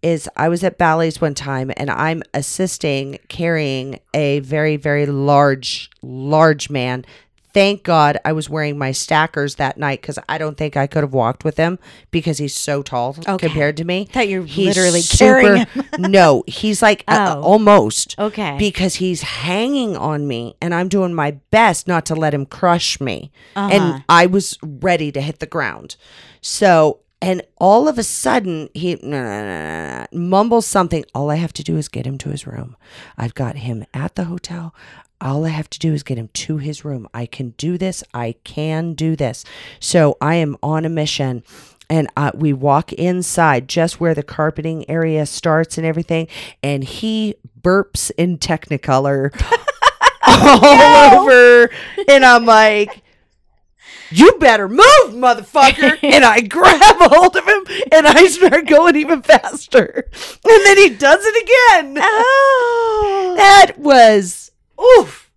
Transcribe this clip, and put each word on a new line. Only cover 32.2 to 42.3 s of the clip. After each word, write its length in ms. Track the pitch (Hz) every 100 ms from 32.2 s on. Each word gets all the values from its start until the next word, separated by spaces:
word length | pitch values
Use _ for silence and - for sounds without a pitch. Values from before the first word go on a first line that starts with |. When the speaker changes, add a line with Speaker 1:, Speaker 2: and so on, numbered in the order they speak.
| -
Speaker 1:
his 160 | 143 -
room. 320 | - 123 120 _ - - -
I've 160 | 117
got 220 | - 127 139
him 280 | 117 113 107 -
at 180 | 139 -
the 100 | 175
hotel. 500 | 175 - 170 165 _ _ - _ _
All 240 | 131 139
I 60 | 160
have 200 | 156 156
to 80 | -
do 120 | 160
is 100 | 151
get 160 | 139 127
him 100 | 113
to 240 | - - 156
his 280 | 143 147 147
room. 220 | 135 110 117
I 100 | 120
can 240 | - 127 113
do 220 | 151 180
this. 240 | 185 - -
I 220 | 120 117 117
can 500 | - - 156 156 170
do 220 | 151 160 160
this. 280 | 135 117 - - - -
So 380 | - 180 151 -
I 140 | 143 165
am 200 | 156 139
on 240 | 147 156 160
a 40 |
mission. 540 | 165 151 - 135 123 _ - _ _ _
And, 180 | 160 147 -
uh, 160 | 143